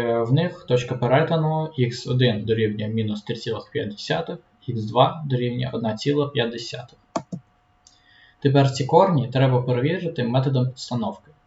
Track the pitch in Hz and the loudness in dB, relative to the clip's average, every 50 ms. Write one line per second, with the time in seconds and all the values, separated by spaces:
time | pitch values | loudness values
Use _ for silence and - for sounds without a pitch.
0 | 120 117 117 117 117 113 131 151 170 180 - - - - 123 123 - - 131 127 | 4 4 2 2 2 2 2 2 2 0 -2 -6 -4 0 0 0 0 0 -4 -2
1 | - 123 - 143 160 160 170 160 156 156 156 156 156 156 - - 123 113 - - | 0 4 4 4 4 4 2 0 2 0 0 -2 -2 -4 -2 0 0 0 -2 -4
2 | - - 123 127 127 123 110 101 104 110 113 110 110 107 104 104 107 107 110 113 | -4 -2 0 2 4 2 2 0 0 0 0 2 2 0 0 -2 -4 -4 -2 -2
3 | 110 107 104 104 - - 113 - - - 90 90 - - - 113 110 107 - - | -2 -2 -4 -6 -6 -8 -8 -8 -6 -6 -8 -8 -8 -8 -6 -6 -6 -6 -8 -8
4 | - - - 160 165 - 175 165 - _ _ _ _ - 110 110 107 110 101 120 | -6 -4 -4 -4 -4 -6 -10 -12 -14 _ _ _ _ -8 -6 -6 -6 -2 2 4
5 | 135 147 - 165 160 143 131 120 123 120 120 123 127 123 - 113 117 113 107 107 | 4 2 2 -2 -6 -2 -2 -2 0 -2 -2 -4 -4 -4 -4 -4 -4 -4 -4 -2
6 | - 139 143 143 143 - - 131 117 117 120 113 - - - 123 - - - - | -2 0 0 0 0 0 0 -2 -2 -2 -4 -8 -10 -10 -10 -12 -14 -14 -20 -20
7 | _ _ - - - _ - 160 - _ _ _ _ _ _ _ _ _ _ _ | _ _ -10 -10 -8 _ -12 -14 -14 _ _ _ _ _ _ _ _ _ _ _
8 | _ _ _ _ - _ _ _ - 143 135 143 139 135 - - 135 135 - 165 | _ _ _ _ -20 _ _ _ 0 2 4 4 4 4 2 -2 0 4 6 6
9 | 190 190 175 139 113 110 - 135 135 131 127 123 123 131 127 120 127 151 170 185 | 6 6 4 2 0 0 0 2 2 4 4 2 2 0 0 0 0 0 0 -2
10 | 175 165 - - 120 113 117 131 131 143 135 131 127 127 123 - - - 120 120 | -4 -4 -4 -4 -2 0 0 0 2 2 2 2 0 0 -2 -6 -10 -6 -6 -4
11 | 110 101 101 - _ - - _ _ | -4 -4 -6 -10 _ -20 -20 _ _